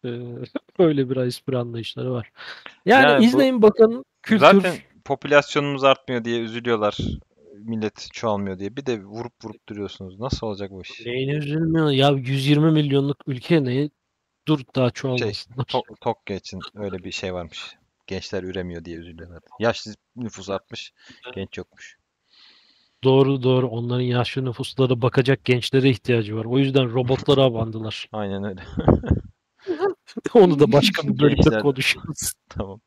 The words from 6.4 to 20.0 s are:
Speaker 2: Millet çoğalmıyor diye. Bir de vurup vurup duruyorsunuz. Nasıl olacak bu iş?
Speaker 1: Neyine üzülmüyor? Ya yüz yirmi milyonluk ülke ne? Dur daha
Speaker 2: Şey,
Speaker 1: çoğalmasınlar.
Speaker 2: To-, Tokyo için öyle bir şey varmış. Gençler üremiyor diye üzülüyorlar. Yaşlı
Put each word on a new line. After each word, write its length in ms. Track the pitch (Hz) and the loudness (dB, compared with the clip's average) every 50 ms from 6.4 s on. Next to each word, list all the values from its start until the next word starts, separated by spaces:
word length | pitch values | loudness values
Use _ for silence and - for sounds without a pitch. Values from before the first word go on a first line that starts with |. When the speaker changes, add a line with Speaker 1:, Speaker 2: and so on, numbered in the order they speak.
| 117 113 113 120 117 120 117 107 107 104 - - - - - - _ _ _ _ _ - - | -4 -6 -8 -6 -2 -2 0 2 0 -2 -2 -2 -6 -6 -6 -10 _ _ _ _ _ -20 -20
Speaker 2:
Millet 540 | 101 107 113 113 110 107 107 _ - - - - | -18 -12 -8 -6 -4 -4 -6 _ -8 -18 -16 -12
çoğalmıyor 460 | - - 113 104 101 101 98 95 90 | -6 -4 -2 -2 -2 -4 -6 -6 -8
diye. 160 | 98 98 117 | -8 -10 -10
Bir 100 | 139 143 | -8 -6
de 180 | 131 120 107 95 | -4 -6 -6 -6
vurup 300 | 98 104 113 117 120 _ _ 120 | -14 -12 -12 -12 -12 _ _ -16
vurup 240 | 110 104 _ _ - | -16 -16 _ _ -16
duruyorsunuz. 500 | 110 101 101 98 - - 98 92 92 98 | -12 -10 -10 -10 -10 -14 -16 -18 -12 -10
Nasıl 280 | 113 135 - - - | -6 -6 -6 -4 -6
olacak 240 | 110 101 95 101 95 | -8 -6 -8 -10 -12
bu 100 | 98 95 | -12 -16
iş? 240 | 90 - - - 113 | -18 -18 -18 -14 -10
Speaker 1:
Neyine 260 | 120 120 127 135 135 | -8 -6 -6 -4 -4
üzülmüyor? 580 | 147 151 147 143 151 160 165 160 160 165 156 151 | -4 -6 -6 -4 -4 -2 -2 0 0 2 2 2
Ya 200 | 139 131 135 143 | 4 4 4 4
yüz 380 | 143 139 127 123 139 139 135 | 4 2 -2 -2 -4 -2 2
yirmi 240 | 139 147 147 156 160 | 2 4 4 4 4
milyonluk 460 | 156 156 147 143 135 139 139 143 143 _ - | 4 4 2 2 2 0 0 0 -4 _ -8
ülke 360 | - 135 123 - - 175 160 139 | -10 -10 -8 -2 0 2 2 2
ne? 260 | 127 123 135 147 147 _ _ _ _ _ _ _ _ _ _ _ | 0 0 -2 -2 -4 _ _ _ _ _ _ _ _ _ _ _
Dur 120 | 147 156 143 123 _ _ | -2 -2 -2 -2 _ _
daha 100 | 135 127 | 0 0
Speaker 2:
Şey, 40 | 123 - | 0 0
Speaker 1:
çoğalmasınlar. 720 | - - 131 127 127 123 107 98 - - _ 113 127 127 | -4 -6 -4 -4 -2 -4 -4 -6 -8 -14 _ -8 -8 -8
Speaker 2:
To-, 300 | - - 127 - _ 107 _ | -4 -4 -6 -6 _ -20 _
Tokyo 340 | - 123 110 _ _ - 101 | -6 -6 -6 _ _ -10 -10
için 240 | 92 _ - - 95 85 - _ | -10 _ -12 -14 -14 -14 -16 _
öyle 280 | 101 104 98 95 92 87 | -10 -10 -8 -8 -10 -12
bir 80 | 95 | -10
şey 220 | 87 - - 95 90 | -10 -8 -8 -6 -8
varmış. 420 | 90 87 80 - - - - - _ _ _ _ _ _ | -8 -10 -12 -14 -18 -18 -18 -20 _ _ _ _ _ _
Gençler 360 | - 95 92 - - - 95 90 | -12 -10 -10 -10 -8 -8 -8 -8
üremiyor 420 | 92 92 95 90 90 85 85 80 | -6 -8 -8 -8 -8 -10 -12 -12
diye 120 | 87 85 | -12 -14
üzülüyorlar. 440 | 82 85 87 85 82 82 85 87 82 _ _ - - | -14 -14 -18 -18 -18 -20 -20 -20 -20 _ _ -8 -2
Yaşlı 320 | 107 117 110 - - 107 104 _ | -2 -2 -2 -2 -10 -16 -18 _